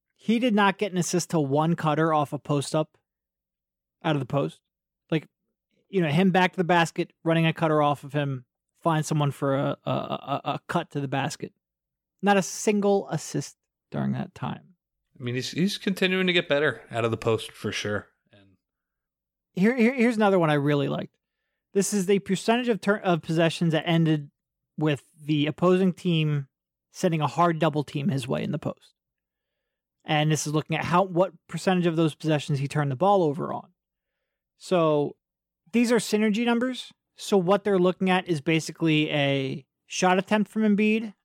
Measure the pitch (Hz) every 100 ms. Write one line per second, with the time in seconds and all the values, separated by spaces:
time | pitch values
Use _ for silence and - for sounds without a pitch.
0 | _ _ - 226 254 208 202 190 208 180
1 | 160 175 - 170 143 143 160 170 156 151
2 | 160 156 143 147 - 143 135 160 156 _
3 | _ _ _ _ _ _ _ _ _ _
4 | 170 151 131 143 156 - _ _ _ _
5 | - 165 - _ _ _ _ _ _ 190
6 | 165 147 190 180 180 - 170 175 165 -
7 | 170 _ 165 165 165 160 160 151 147 143
8 | 143 143 143 131 - _ _ _ 170 156
9 | 151 156 143 - 139 135 139 139 - 135
10 | - 135 - 139 147 143 - 180 156 147
11 | 139 135 135 - - _ _ _ _ _
12 | _ _ 190 202 180 - - 208 202 196
13 | - 151 - 151 - - _ _ _ -
14 | 69 - - - - 147 _ 180 _ _
15 | _ - 120 123 120 - 190 - - 190
16 | 185 185 185 175 170 143 147 120 - 120
17 | 113 113 - 110 - - 110 - 104 104
18 | - _ _ 101 98 92 _ _ _ _
19 | _ _ _ _ _ - 202 262 220 269
20 | 233 220 208 190 160 147 143 143 139 147
21 | - _ _ _ _ _ _ 196 190 208
22 | 180 202 196 190 - 233 247 208 - 208
23 | 196 170 - 160 165 - 170 156 170 165
24 | 165 156 147 _ _ _ _ - 156 143
25 | _ _ 147 156 147 147 175 185 190 170
26 | 185 165 156 147 139 _ _ _ _ -
27 | 185 160 143 151 175 160 160 147 139 147
28 | 139 139 123 - - 160 - - _ _
29 | _ _ _ _ _ _ _ _ _ _
30 | - 151 156 156 151 151 - 156 135 175
31 | 196 175 190 - _ 165 - 185 175 160
32 | 160 - 156 151 - 143 139 151 143 131
33 | 190 202 160 139 143 120 - _ _ _
34 | _ _ _ _ _ _ - 180 160 151
35 | 147 - _ _ _ _ _ 233 240 233
36 | - 208 220 208 240 233 254 254 - -
37 | _ - - 202 175 196 214 196 180 175
38 | 190 185 185 160 135 160 151 160 165 151
39 | 151 151 139 139 135 143 - _ - -
40 | 185 185 190 214 202 220 220 202 214 220
41 | 220 -